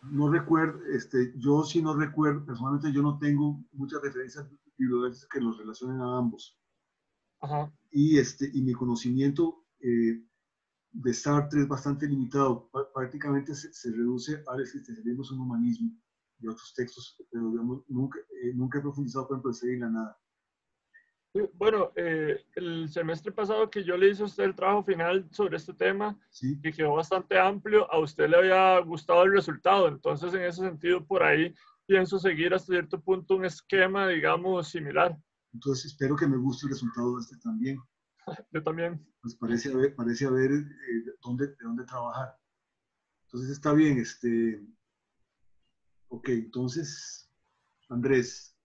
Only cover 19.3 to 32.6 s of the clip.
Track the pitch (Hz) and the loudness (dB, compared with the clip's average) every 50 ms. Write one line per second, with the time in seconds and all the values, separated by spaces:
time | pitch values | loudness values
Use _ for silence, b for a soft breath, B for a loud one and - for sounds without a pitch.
19.3 | 139 131 131 135 117 - 123 123 127 123 120 113 113 113 110 107 - _ _ _ | -6 -4 -4 -6 -6 -4 -4 -4 -4 -4 -4 -4 -4 -4 -4 -8 -12 _ _ _
20.3 | _ _ _ _ _ _ _ _ _ _ _ _ b b b b b b _ _ | _ _ _ _ _ _ _ _ _ _ _ _ b b b b b b _ _
21.3 | _ 196 208 190 - 175 196 220 220 208 180 - _ 175 175 170 160 160 156 151 | _ -4 -4 -4 -4 0 0 2 2 2 -2 -2 _ -4 -4 -2 -2 -2 -2 -2
22.3 | 135 - _ _ _ - 180 170 165 165 160 151 151 170 165 160 165 160 - 214 | -4 -4 _ _ _ -8 -6 -6 -6 -6 -6 -6 -4 -4 -4 -4 -4 -6 -8 -10
23.3 | 190 - 214 196 220 214 220 214 - 208 190 165 180 180 190 196 202 196 214 202 | -6 -4 -2 -2 2 0 0 0 0 -6 -4 -2 2 6 6 6 6 4 -4 -6
24.3 | - - 202 190 190 - 190 190 202 208 196 202 190 165 165 170 180 190 190 - | -2 0 0 0 0 0 0 2 2 2 2 0 0 0 2 2 2 0 0 -4
25.3 | - - 208 185 156 165 165 - 175 _ 180 185 196 196 208 214 208 - _ _ | -4 -2 -2 0 0 -4 -8 -10 -6 _ 0 0 2 2 -2 -4 -4 -8 _ _
26.3 | _ - 120 131 143 147 143 156 151 160 156 151 147 156 156 - 190 190 185 _ | _ -6 -4 -4 -4 -2 -4 -6 -2 0 0 2 2 0 0 0 -2 -2 -2 _
27.3 | 196 185 185 190 202 202 - 214 208 214 - - - 160 156 147 - - 151 151 | 4 4 4 4 2 -2 -2 4 4 4 4 4 2 0 0 0 0 0 4 6
28.3 | 165 175 185 190 185 185 190 185 185 180 180 165 165 156 - - 170 175 180 190 | 8 8 8 8 6 6 8 8 6 6 4 2 -6 -8 0 4 6 8 8 8
29.3 | 196 202 156 - 156 - _ 180 196 202 185 160 143 135 _ 151 151 147 165 180 | 6 4 2 2 -6 0 _ 4 6 6 6 4 2 0 _ -2 -2 -2 -4 -4
30.3 | 180 190 180 180 170 180 185 190 165 147 160 170 180 180 156 _ 196 185 160 151 | -2 -2 -2 -2 -4 -4 -6 -6 -6 -4 0 0 0 0 0 _ 2 4 4 6
31.3 | 151 156 160 175 165 b b b b b b - 196 190 185 165 196 190 175 190 | 6 4 2 0 -2 b b b b b b 4 6 6 6 4 0 2 2 2
32.3 | 175 151 165 180 180 185 | 2 2 2 2 2 0